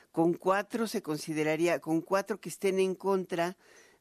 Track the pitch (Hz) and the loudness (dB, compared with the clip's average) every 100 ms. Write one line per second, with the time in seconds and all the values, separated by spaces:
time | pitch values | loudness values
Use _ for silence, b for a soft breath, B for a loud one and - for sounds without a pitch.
0 | b - 170 165 185 196 202 240 226 202 | b 0 2 2 2 0 0 -4 -4 -4
1 | 156 147 165 156 151 156 170 143 156 160 | -4 -6 -4 -2 0 2 2 0 0 -2
2 | - 196 196 202 180 - 196 190 190 180 | 2 -2 0 -6 -8 -2 0 2 0 0
3 | 190 190 175 170 170 - b b b b | 0 0 0 -2 -2 -4 b b b b